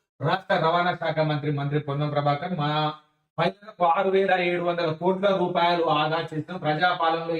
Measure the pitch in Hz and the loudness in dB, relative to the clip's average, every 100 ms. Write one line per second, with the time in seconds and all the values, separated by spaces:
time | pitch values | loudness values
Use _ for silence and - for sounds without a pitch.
0 | _ - 143 175 - 190 160 175 175 170 | _ -6 -2 -2 0 0 2 2 0 -2
1 | 165 156 151 147 147 143 143 147 143 139 | -2 0 0 0 -2 -2 -2 -2 -2 -2
2 | 147 143 143 143 180 170 147 151 151 - | -2 0 0 0 -2 -4 -2 0 -2 -4
3 | _ _ _ - 170 - 220 - 175 190 | _ _ _ -2 -2 -2 -12 0 2 2
4 | 190 190 196 185 175 175 175 170 170 156 | 2 2 4 2 2 0 -2 0 -2 0
5 | 180 190 202 185 180 175 170 175 165 156 | 0 2 2 2 0 2 2 2 2 2
6 | 151 170 156 156 151 175 151 156 180 - | 0 -2 -4 -6 -8 -6 -2 0 0 2
7 | 175 165 165 | 0 0 -2